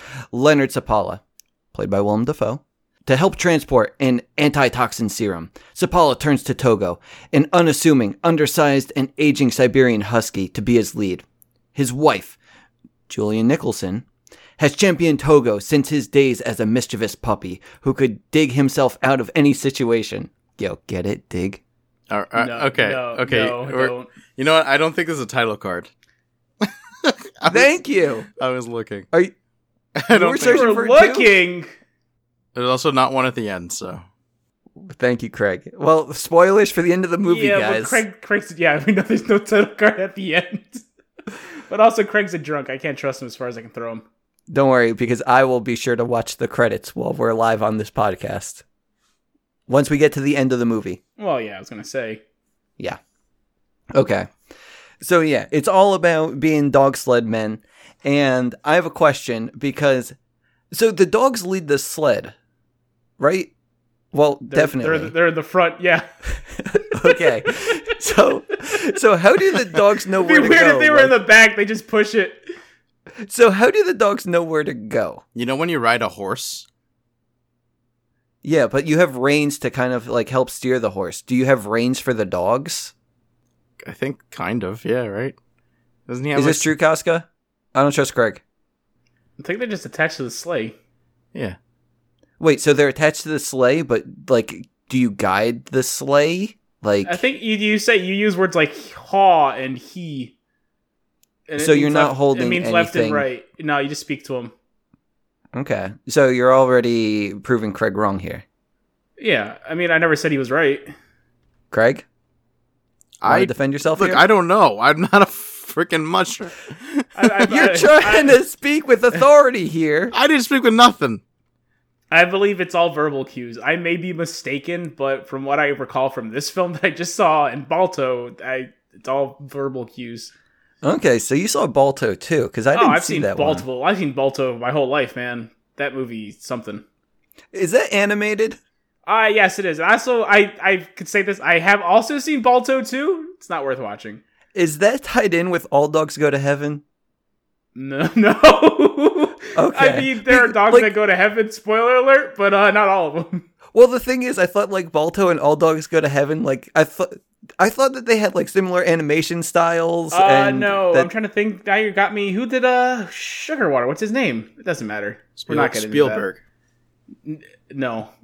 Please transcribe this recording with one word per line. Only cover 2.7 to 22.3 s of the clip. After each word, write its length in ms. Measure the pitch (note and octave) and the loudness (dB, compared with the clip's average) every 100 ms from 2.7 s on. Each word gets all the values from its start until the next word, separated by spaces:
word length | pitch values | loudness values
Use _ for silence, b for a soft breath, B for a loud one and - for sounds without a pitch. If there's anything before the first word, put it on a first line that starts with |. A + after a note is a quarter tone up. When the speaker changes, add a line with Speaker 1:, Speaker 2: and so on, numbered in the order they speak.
| _ _ _ - | _ _ _ -2
Speaker 1:
to 100 | C3 | 0
help 200 | F#3+ - | 0 0
transport 600 | - D#3+ - B2+ G#2 - | 0 0 2 0 0 0
an 220 | C3+ B2 - - | 0 0 -4 -2
antitoxin 720 | D3 C#3+ B2+ A#2 A#2 - A2 | 0 2 0 0 -4 -2 -6
serum. 420 | - G#2 E2+ E2+ - b | -4 -4 -4 -10 -20 b
Sapala 460 | b F3 F3 D3+ - | b 0 2 2 2
turns 220 | D3 C3 | 0 0
to 100 | - | -2
Togo, 460 | - B2+ G#2 F2+ E2+ B B B | 0 2 2 0 -6 B B B
an 160 | C#3+ - | 0 2
unassuming, 640 | F3+ E3 D3 E3 C#3 G#2 - | 2 2 2 4 4 2 -2
undersized, 680 | E3+ D#3+ D3 - D3 C#3 C3+ | 0 2 0 2 2 2 -2
and 160 | C#3 C3 - | -4 -4 0
aging 340 | D3+ - B2+ | 0 2 0
Siberian 520 | B2+ B2 C3 B2+ A2 | 2 2 4 2 2
husky, 440 | G2+ A#2 - G2+ F#2 | -2 -2 -2 -4 -8
to 120 | - | -4
be 120 | G#2 | 2
his 200 | A#2 G#2 | 2 2
lead. 300 | - G2 F2+ - _ _ _ _ | -4 -4 -6 -10 _ _ _ _
His 200 | - B2+ | -4 -4
wife, 420 | B2+ D3+ G2+ - - b b b _ _ _ - | 0 0 0 -4 -20 b b b _ _ _ -12
Julian 400 | - G#2 A2 A2+ | -6 -2 0 0
Nicholson, 560 | D#3+ C#3+ - F#2 G#2 - _ _ b b b | 0 -2 -6 -8 -10 -12 _ _ b b b
has 160 | D3 - | 0 2
championed 420 | G3 E3+ E3+ C#3+ | 0 2 0 0
Togo 380 | C#3 D3 A#2+ G#2 | 4 4 4 -2
since 300 | - D3 C3 | 0 0 0
his 180 | D3 A2 | -4 0
days 320 | C#3+ C3+ G#2+ | 2 2 0
as 200 | A2+ A2 | -4 -4
a 60 | G#2+ | -2
mischievous 480 | A#2+ - G#2 G#2+ | -2 -2 -6 -6
puppy 460 | - A#2 G2+ F2+ F2+ b b | -6 -6 -6 -8 -14 b b
who 100 | C3+ | -4
could 280 | C3 C3 G#2 _ | 0 0 -2 _
dig 220 | D#3 D3 | 0 2
himself 440 | C3 C3+ D3 C3 - | 2 0 2 -2 0
out 180 | C3 C3+ | -2 0
of 100 | A2+ | -2
any 180 | E3 C#3+ | 2 2
situation. 800 | C#3 C3+ - A#2 A#2 G#2+ G2+ G2 _ _ - | 2 -2 -2 0 0 -2 -10 -12 _ _ -8
Yo, 200 | G2 - - | -8 -8 -10
get 180 | F#2 G2 | -6 -6
it? 220 | - - | -8 -8
Dig? 340 | F2+ F#2+ - _ _ _ _ - | -6 -6 -8 _ _ _ _ -8
Speaker 2:
Uh, 140 | G#2 - | -8 -4